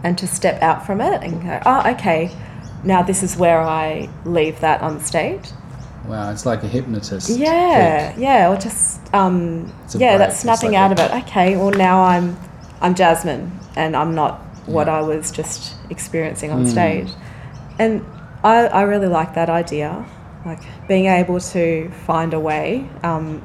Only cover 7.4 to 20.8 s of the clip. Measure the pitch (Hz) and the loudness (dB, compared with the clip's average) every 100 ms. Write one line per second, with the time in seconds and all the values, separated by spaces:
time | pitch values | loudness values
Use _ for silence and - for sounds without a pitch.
7.4 | 302 339 359 269 170 151 160 - 262 240 | 2 4 4 4 4 2 -2 -2 2 4
8.4 | 175 196 214 - - - - 202 190 180 | 6 2 -2 -4 -4 -4 -2 2 2 2
9.4 | 170 165 170 - - - 247 202 196 - | -2 -4 -8 -14 -8 2 4 6 4 2
10.4 | 233 226 233 196 190 180 156 247 - 202 | 0 2 4 4 4 4 2 0 -2 2
11.4 | 180 196 196 196 185 185 185 175 175 175 | 2 4 2 4 4 6 6 4 2 -4
12.4 | - - - - 180 180 175 165 170 131 | -12 -18 -20 -2 0 4 4 4 0 -4
13.4 | 175 - - - 160 143 160 160 143 - | -6 -12 -10 -4 -2 0 0 0 0 -2
14.4 | - - - 160 156 156 156 156 165 - | -12 -14 -4 0 2 0 0 -2 -4 -8
15.4 | 156 - - - - - - 165 156 - | -8 -10 -12 -14 -14 -12 -6 -4 -4 -6
16.4 | 151 131 123 180 165 190 185 - - - | -4 0 2 2 2 0 -6 -12 -16 -16
17.4 | - - - - 226 214 - - - - | -16 -16 -12 0 2 2 -4 -14 -18 0
18.4 | 208 233 233 190 202 208 190 165 175 170 | 4 6 6 4 2 2 2 2 0 0
19.4 | 165 170 170 147 147 170 - - - - | 0 0 0 -4 -4 -6 -10 -16 -18 -14
20.4 | 170 156 - - | -12 -12 -14 -14